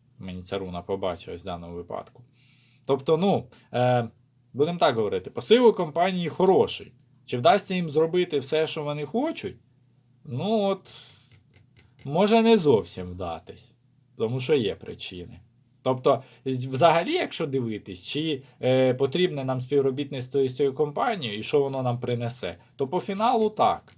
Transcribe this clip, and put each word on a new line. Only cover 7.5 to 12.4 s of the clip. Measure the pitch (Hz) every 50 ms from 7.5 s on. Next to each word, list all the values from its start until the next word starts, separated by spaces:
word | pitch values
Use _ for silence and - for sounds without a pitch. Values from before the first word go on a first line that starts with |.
| 196 202 202 - 185
їм | 180 175 151
зробити | 135 156 165 165 180 180 180 175 151 139
все, | 127 - 156 156 160
що | 151 - 160 147
вони | 147 147 151 147
хочуть? | - - 233 294 330 320 - - - - - _ _ _ _ _ _ _ _ _ _ _ _ -
Ну, | - 117 139 170 208 226 214
от, | 202 196 190 190 - - - - - - - _ _ _ - - _ _ _ - _ _ _ - _ _ _ - -
може | 135 147 175 208 202 226 226